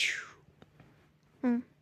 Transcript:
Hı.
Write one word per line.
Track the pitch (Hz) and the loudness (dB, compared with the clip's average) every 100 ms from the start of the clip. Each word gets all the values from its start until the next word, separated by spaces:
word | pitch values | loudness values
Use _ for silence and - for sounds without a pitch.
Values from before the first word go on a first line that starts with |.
| - - - - - - - - - - _ _ _ _ 254 | 0 -2 -8 -16 -20 -20 -20 -20 -20 -20 _ _ _ _ 0
Hı. | 240 - _ | 0 -2 _